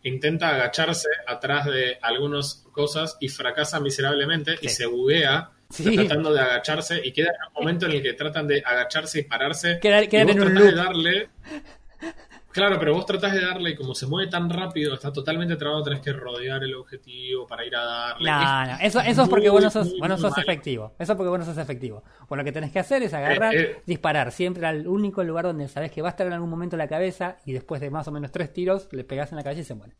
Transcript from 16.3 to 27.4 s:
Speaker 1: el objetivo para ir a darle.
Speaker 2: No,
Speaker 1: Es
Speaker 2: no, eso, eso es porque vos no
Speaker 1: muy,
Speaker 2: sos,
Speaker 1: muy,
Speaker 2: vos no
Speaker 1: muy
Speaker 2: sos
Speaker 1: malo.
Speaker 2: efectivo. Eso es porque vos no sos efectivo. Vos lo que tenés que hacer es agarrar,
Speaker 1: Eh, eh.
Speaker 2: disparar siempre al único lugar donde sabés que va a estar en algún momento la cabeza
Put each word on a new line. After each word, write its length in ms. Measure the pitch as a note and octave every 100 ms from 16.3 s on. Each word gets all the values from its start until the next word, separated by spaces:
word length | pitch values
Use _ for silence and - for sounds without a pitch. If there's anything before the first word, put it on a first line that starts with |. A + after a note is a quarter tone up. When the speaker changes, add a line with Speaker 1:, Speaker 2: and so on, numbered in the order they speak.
| A#2+ B2+ C3+
Speaker 1:
el 100 | C3+
objetivo 720 | C3 B2+ C3 B2+ B2 B2+ B2+ A#2
para 200 | A#2 A#2+
ir 100 | B2
a 80 |
darle. 460 | A#2+ A#2+ A#2+ - D#3+
Speaker 2:
No, 100 | D3 C#3 C3+ C3 C3
Speaker 1:
Es 140 | G3+
Speaker 2:
no, 60 | A3
eso, 100 | A#3
eso 120 | A#3+
es 40 | A#3+
porque 220 | G3+ G#3
vos 100 | G3+
no 60 | G3
Speaker 1:
muy, 60 |
Speaker 2:
sos, 160 | G#3+ F3
Speaker 1:
muy, 80 | F3+
Speaker 2:
vos 80 | E3+
no 60 |
Speaker 1:
muy 80 | F#3
Speaker 2:
sos 80 | G3+
Speaker 1:
malo. 120 | F#3+
Speaker 2:
efectivo. 520 | F#3 D#3+ D3 A#2+ G#2+ -
Eso 140 | F3+
es 40 | G3+
porque 120 | F3+
vos 100 | F3+
no 40 |
sos 140 | E3 D#3
efectivo. 440 | C#3+ B2+ B2+ G#2 - - -
Vos 100 | C#3
lo 60 |
que 80 | C#3+
tenés 200 | D3+ D3+
que 60 | F#3+
hacer 240 | - C4+
es 100 | A3
agarrar, 420 | D3 C#3+ C#3 E3
Speaker 1:
Eh, 60 | D#3+
eh. 220 | D#3 -
Speaker 2:
disparar 480 | - F3 D#3+ D3+ B2+
siempre 320 | - F3+ F3+ E3
al 200 | D#3 E3+
único 360 | G3 G3+ G3
lugar 220 | E3+ E3
donde 240 | F3 D#3+ C#3
sabés 220 | - D3+
que 80 | D3+
va 80 | E3
a 40 |
estar 140 | F3 F3+
en 40 |
algún 160 | E3+ E3+
momento 300 | E3 F3 E3+
la 100 | D3
cabeza 480 | D#3 F#3 F3 F3+ -